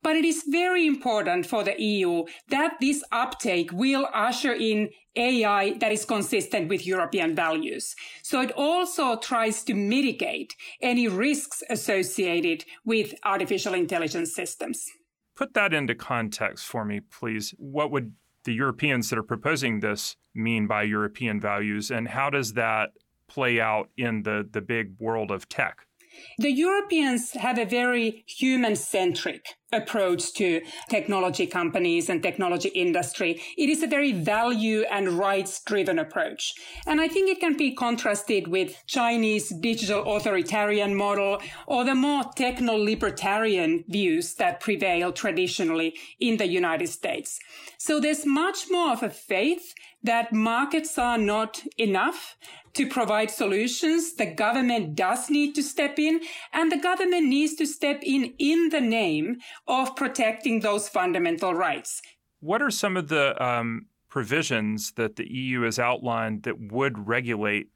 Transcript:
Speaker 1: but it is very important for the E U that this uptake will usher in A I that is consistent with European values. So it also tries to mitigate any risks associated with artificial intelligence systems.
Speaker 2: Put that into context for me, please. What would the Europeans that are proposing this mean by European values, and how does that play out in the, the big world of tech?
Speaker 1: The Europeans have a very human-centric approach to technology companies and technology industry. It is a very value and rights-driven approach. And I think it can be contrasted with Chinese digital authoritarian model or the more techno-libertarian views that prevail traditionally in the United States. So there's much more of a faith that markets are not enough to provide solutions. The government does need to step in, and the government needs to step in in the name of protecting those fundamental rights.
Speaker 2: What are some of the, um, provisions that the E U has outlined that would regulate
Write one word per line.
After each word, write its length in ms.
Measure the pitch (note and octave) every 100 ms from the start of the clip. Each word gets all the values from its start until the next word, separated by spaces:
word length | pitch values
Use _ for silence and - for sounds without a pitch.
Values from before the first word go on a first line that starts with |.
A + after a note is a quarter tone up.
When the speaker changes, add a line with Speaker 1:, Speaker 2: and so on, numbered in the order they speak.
Speaker 1:
but 140 | D#4+ D#4+
it 80 |
is 200 | E4 D#4+ -
very 380 | D#4 F4+ F#4 D#4+
important 580 | C4+ B3 G#3+ F#3 F3+
for 180 | E3+ A3+
the 160 | F#3+ -
E 200 | A3 G#3
U 280 | F3+ E3+ E3 - _
that 300 | C4+ D#4+ D#4+
this 240 | C4+ D4 -
uptake 580 | A#3 B3+ - A#3 F3 E3+
will 380 | F3 C4 C4+ C#4
usher 400 | A3 A3 A#3+ C#4+
in 340 | A#3+ A3 G#3+ G#3 - _ -
A 280 | A#3+ B3+
I 320 | G#3 G3+ G3 A3+
that 120 | A3
is 140 | G#3+
consistent 640 | G#3 A3 G3 A3 - A3 E3
with 180 | F#3 F3
European 480 | F#3 E3+ G3+ E3
values. 640 | E3 E3 D#3+ D#3 - - - - -
So 180 | - C4+
it 120 | B3+
also 640 | - C#4+ F4 F4+ - C4+ A3+
tries 480 | - A#3+ A3+ G#3+
to 100 | -
mitigate 800 | G3+ G3+ B3 C#4 - - - - - - -
any 280 | B3 B3 A#3
risks 560 | F#3 C4 D4 - - -
associated 960 | G#3+ - G3 F#3 - F3+ E3+ E3+ D#3+ - -
with 300 | A3 A3+ G#3 -
artificial 500 | - G3 F3+ G3 G#3
intelligence 580 | F#3 E3 F3+ D#3+ E3+ E3
systems. 540 | - - - - - - - _ _ _
Speaker 2:
Put 200 | - C4+
that 200 | - G3+
into 220 | D#3 C3+ A#2+
context 680 | - B2 A2 - G#2 - -
for 180 | B2
me, 160 | G#2 G#2
please. 520 | - - A#2+ A2 G#2 -
What 320 | C#3 C3+ D3
would 220 | C#3 A#2 - _ _
the 100 | -
Europeans 560 | A2+ C3+ A#2+ D3 C3 A2
that 80 | A#2
are 60 |
proposing 560 | G#2+ A#2+ C#3 D#3 C3 A2
this 340 | G#2+ G#2 - - _
mean 360 | - A2 A2+ G#2+
by 160 | G#2+
European 560 | G#2+ G#2 G#2 G#2 B2 G#2
values, 500 | G#2 G2+ G#2 G#2 G#2
and 160 | A#2+ A#2
how 240 | B2 C#3
does 220 | C#3+ A#2+
that 380 | A2 A2+ A2 G#2+ _ _ _ _
play 340 | - B2+ A#2
out 280 | A2 G#2+ - -
in 260 | A#2+ A2
the, 260 | G#2+ G#2+ G#2
the 120 | A2
big 340 | G2 A#2 G#2 F#2+
world 320 | A2 A2+ G#2
of 160 | G2 -
tech? 360 | - G2 - _ _ _ - - -
Speaker 1:
The 120 | D4
Europeans 840 | C4 E4+ G4 G4+ E4 C#4 A#3+ A#3+
have 260 | B3+ A3 A#3+
a 60 |
very 600 | G#3+ A#3+ B3 A#3+ A3+ G#3+ -
human-centric 1200 | - C4 C4 A#3+ G#3 - G3 F3 - F3+ D3 - - _
approach 640 | A3+ G#3+ A3+ F#3+ F3 -
to 280 | - F#3+ E3 E3 - -
technology 560 | G#3+ G#3 G3 F3+ D3+ F3+
companies 600 | F#3 E3 F#3+ F3 E3+ D#3+
and 140 | F3
technology 480 | F3 - F3+ F3 F#3
industry. 680 | - F3+ F3 F3 - F3+ E3 - -
It 120 | D4
is 160 | D#4
a 20 | D#4
very 260 | C#4+ C#4+
value 680 | G3+ D#3 G#3 A#3+ A#3+ A3 A3 A3
and 200 | G3+ F#3+
rights-driven 880 | F3 G3 G3 F#3+ - - G#3 F#3 E3+
approach. 560 | D#3 - D#3+ - - - - - -
And 140 | D4+
I 60 | D#4+
think 220 | E4 F#4+
it 100 | F#4
can 180 | F4 D4+
be 160 | C#4+
contrasted 760 | C4 A#3+ A#3 A3+ G3+ - G#3+ E3
with 340 | F#3 F#3 - -
Chinese 640 | C4+ A#3 A#3 A3 G#3+ - E3+
digital 560 | F3+ A3+ G#3+ G3+ - G#3
authoritarian 800 | G#3+ G3 F3 G#3+ G#3 G#3 G3+ G3
model 440 | G3+ G3+ G3 G3 - - -
or 160 | C4
the 100 | B3
more 300 | C4 C#4 C#4+ B3+
techno-libertarian 1500 | - B3+ B3 A#3+ A3 G#3 A3 G#3+ - - G3+ A3 F#3+ D#3+ E3 E3+
views 480 | G3 F#3+ D#3+ E3+ -
that 220 | F#3 F3
prevail 540 | - G3 F#3+ F3 F3
traditionally 840 | F3 G#3+ E3+ F3+ - F3 E3 E3 D#3+ - -
in 200 | A#3+ A3
the 100 | G3
United 400 | F3+ F3 D#3+ E3+
States. 500 | - - - - - - - - -
So 240 | - D4+
there's 260 | C#4+ D4+ D4
much 380 | C#4 F4 F#4+ -
more 220 | F4+ E4
of 120 | A#3
a 60 | A3
faith 640 | - - F#3+ B3 F4 - - - _
that 300 | A3 A#3 A#3
markets 640 | A3 A3 A#3 C#4+ D#4+ D#4 -
are 200 | A#3+ A#3
not 440 | G#3 G#3 A3 - D4 -
enough 600 | A3+ F#3 A#3+ F4 - - - - -
to 120 | - C4
provide 440 | C4 G#3+ G#3+ A3
solutions. 840 | - G3+ G3 A#3+ B3 E4 E4 E4
The 120 | - G#3
government 680 | D#3+ G#3+ B3 B3 A#3+ E3+
does 340 | D3+ F#3 B3 -
need 280 | D4 D4 D4
to 60 |
step 360 | C#4+ - C#4+ C#4+
in, 220 | D#4 E4 E4 - -
and 180 | - D#4+
the 60 | D#4
government 500 | F4+ F#4 F#4 F4+ D4+
needs 280 | C4+ D4+ D#4
to 100 | D4
step 340 | - C#4+ C#4+
in 320 | - C4+ B3 -
in 300 | C#4+ E4 E4
the 120 | D#4
name 580 | A#3+ A3+ G3 D3+ E3 B3 - - -
of 300 | B3+ B3+ -
protecting 640 | C4+ C4 A3 A3 - A3+
those 280 | G#3 G3+ G#3
fundamental 640 | G#3+ F3+ E3+ E3+ E3 F#3+
rights. 460 | E3+ F3+ - - - - - _ _
Speaker 2:
What 240 | D3 G3+
are 80 | C#4+
some 260 | - G3+ F#3
of 120 | D3
the, 340 | D#3 C#3 -
um, 440 | B2+ A#2+ A#2 A2+ - _ _
provisions 840 | - A2 C#3+ D#3 A#2+ G#2+ G#2+ G#2
that 240 | - A2+ -
the 80 |
E 160 | - C3 C3 B2+
U 60 |
has 180 | A#2 A2
outlined 640 | A#2+ B2 B2 A#2 A2+ G#2+
that 160 | A2+ -
would 480 | G#2+ A2+ C#3 G#2+ G2+
regulate 600 | A#2 B2 A2 G#2 G#2 -